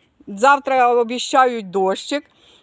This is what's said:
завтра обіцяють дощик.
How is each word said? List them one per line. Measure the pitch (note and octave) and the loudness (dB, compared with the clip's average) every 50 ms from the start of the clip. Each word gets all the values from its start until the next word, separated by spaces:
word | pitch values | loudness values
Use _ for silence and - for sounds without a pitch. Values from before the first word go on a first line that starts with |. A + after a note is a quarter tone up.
| _ _ _ _ _ | _ _ _ _ _
завтра | - G#3 G3 A#3 C4+ C#4+ C#4 C4+ C4 C4 C4 B3 A#3+ | -16 -4 2 4 4 4 4 2 0 0 2 2 2
обіцяють | A#3+ A#3+ A#3+ A3+ B3 A#3+ - - - C4+ C4 B3+ A#3+ A#3 G#3 F#3 | 2 0 0 -2 -4 -8 -6 0 2 2 2 2 0 -4 -8 -6
дощик. | E3+ G3 F#3+ F#3+ F#3+ - - - D#4+ D4 - _ _ _ _ _ _ _ | -4 -2 -2 -2 -2 -4 -6 -6 -6 -6 -8 _ _ _ _ _ _ _